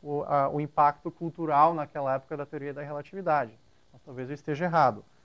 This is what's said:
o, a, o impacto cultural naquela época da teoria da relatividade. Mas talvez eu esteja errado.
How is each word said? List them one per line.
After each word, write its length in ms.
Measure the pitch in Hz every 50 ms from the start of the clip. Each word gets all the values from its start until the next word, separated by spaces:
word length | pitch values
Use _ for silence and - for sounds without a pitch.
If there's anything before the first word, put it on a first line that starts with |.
o, 220 | - 147 147 147 143
a, 260 | - 147 143 139 139
o 100 | - 147
impacto 500 | 151 147 - - 151 143 147 - - 170
cultural 640 | 160 - 170 165 156 - 165 156 147 143 151 165 170
naquela 420 | 160 147 - - 156 139 135 131
época 200 | 135 135 - 160
da 100 | 143 143
teoria 280 | - - 147 139 143 139
da 80 | 143
relatividade. 760 | 143 143 147 147 143 - - 196 185 170 156 147 131 113 110 _ _ _ _ _ _ _ _
Mas 80 | 123
talvez 280 | _ - 131 123 127 123
eu 40 | 147
esteja 320 | 143 - - 147 143 175
errado. 400 | 180 165 165 147 127 110 104 - _ _ _ _